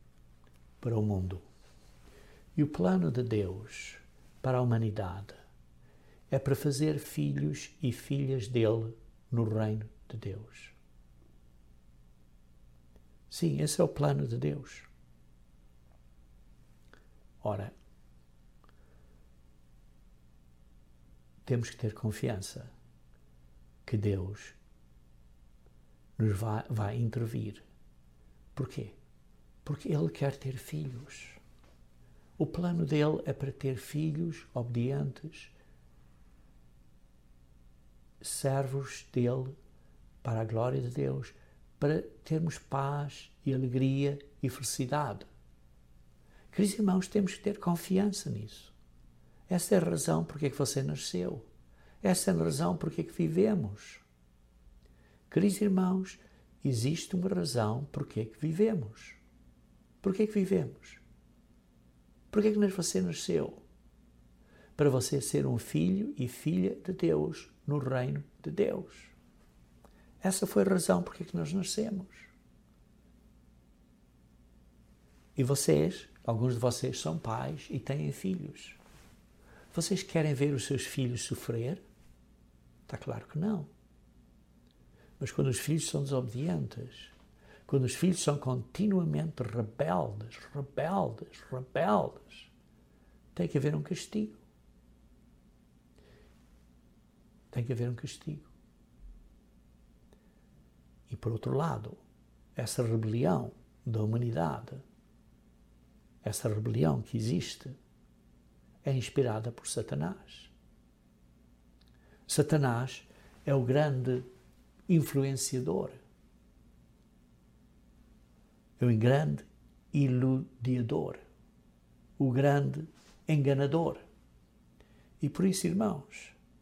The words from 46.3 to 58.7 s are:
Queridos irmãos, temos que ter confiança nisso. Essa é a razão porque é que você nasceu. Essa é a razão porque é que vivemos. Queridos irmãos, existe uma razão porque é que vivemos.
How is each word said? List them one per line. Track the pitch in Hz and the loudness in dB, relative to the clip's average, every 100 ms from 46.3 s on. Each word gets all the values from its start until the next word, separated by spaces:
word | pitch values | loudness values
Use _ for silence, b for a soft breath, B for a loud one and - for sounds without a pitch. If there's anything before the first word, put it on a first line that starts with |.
| b b | b b
Queridos | - 202 202 | 2 2 4
irmãos, | 208 185 185 | 2 4 2
temos | 208 190 | 2 0
que | - | 0
ter | 208 202 | -4 -2
confiança | - 170 - 185 202 190 - | 0 -2 2 2 2 0 -4
nisso. | 110 107 - - - - - - - b b b | -6 -8 -14 -20 -20 -20 -20 -20 -20 b b b
Essa | 180 - 190 | -2 4 4
é | |
a | |
razão | 165 165 156 160 | 4 0 2 0
porque | 165 - 147 | 0 -2 -2
é | |
que | - | 0
você | 139 - | 0 0
nasceu. | 135 151 - 180 180 123 - - b b b b | -2 -4 -4 -2 -2 -6 -10 -20 b b b b
Essa | 196 180 - | 2 2 4
é | |
a | 170 | 2
razão | 165 139 170 175 | 2 2 0 0
porque | 160 - | -2 -4
é | |
que | 165 | -4
vivemos. | - 165 165 214 202 107 101 - - - _ _ _ _ _ - - b b b b b | -2 0 4 4 4 -2 -6 -14 -20 -20 _ _ _ _ _ -20 -20 b b b b b
Queridos | - 202 185 | 2 4 4
irmãos, | 208 185 185 190 190 - b b b - | 2 4 4 2 -2 -10 b b b -6
existe | 139 120 123 165 - | -2 2 0 0 -2
uma | 180 185 | -2 0
razão | 185 165 123 107 117 143 | 0 0 0 0 0 -4
porque | - 143 - | -6 -4 -4
é | |
que | 117 - | -6 -4
vivemos. | 151 165 220 | -2 2 4